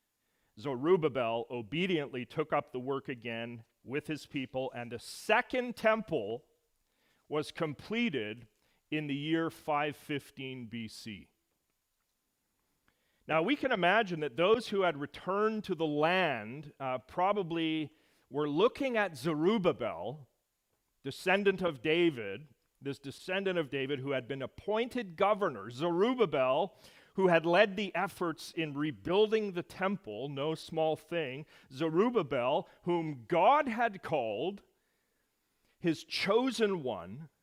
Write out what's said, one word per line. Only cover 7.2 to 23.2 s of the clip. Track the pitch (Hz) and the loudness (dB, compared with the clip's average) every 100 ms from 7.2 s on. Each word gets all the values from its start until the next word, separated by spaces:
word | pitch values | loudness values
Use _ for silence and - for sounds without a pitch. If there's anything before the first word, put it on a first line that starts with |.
| - | -4
was | 147 147 | -4 -4
completed | - 160 131 - 226 233 135 104 120 117 _ _ _ _ | -4 -6 -6 -4 -2 0 -2 -4 -8 -16 _ _ _ _
in | 156 147 | -4 -2
the | |
year | 139 151 165 165 | -4 0 0 0
five | - - 147 151 - | -4 -2 0 -2 -4
fifteen | - 143 - - 131 131 113 | -6 -6 -8 -12 -12 -10 -10
B | 117 110 | -10 -10
C. | - 113 95 71 _ _ _ _ _ _ _ _ _ _ _ _ _ _ _ _ _ _ _ - | -12 -12 -14 -16 _ _ _ _ _ _ _ _ _ _ _ _ _ _ _ _ _ _ _ -2
Now, | 160 | 2
we | 190 285 | 2 0
can | 269 | 0
imagine | 214 175 214 196 160 | 2 4 4 2 -2
that | 147 120 | -4 2
those | 180 233 - | 4 4 2
who | 196 | 0
had | 180 143 | 2 0
returned | 143 - 180 202 220 220 | -6 -8 -4 0 0 -2
to | 190 | -4
the | 160 156 | -2 0
land, | 147 160 185 165 120 107 143 147 - | 2 4 4 2 0 -6 -12 -14 -8
uh, | 135 127 | -4 -4
probably | - - 190 208 165 165 160 156 143 - _ _ _ | -4 0 2 2 0 0 0 0 -4 -10 _ _ _
were | 139 151 | -4 0
looking | 147 240 - 269 233 | 4 2 2 -2 0
at | 196 139 | 0 -2
Zerubbabel, | 160 151 175 226 175 117 110 82 104 151 127 _ _ _ _ _ _ _ | -2 2 4 4 2 2 -2 -4 -8 -10 -16 _ _ _ _ _ _ _
descendant | 135 - 185 196 196 180 | -12 -4 0 2 2 2
of | 175 131 | 0 -2
David, | 156 170 170 127 101 104 151 _ _ _ | 0 4 4 2 -6 -8 -12 _ _ _
this | 139 131 | -10 -8
descendant | 139 - | -12 -12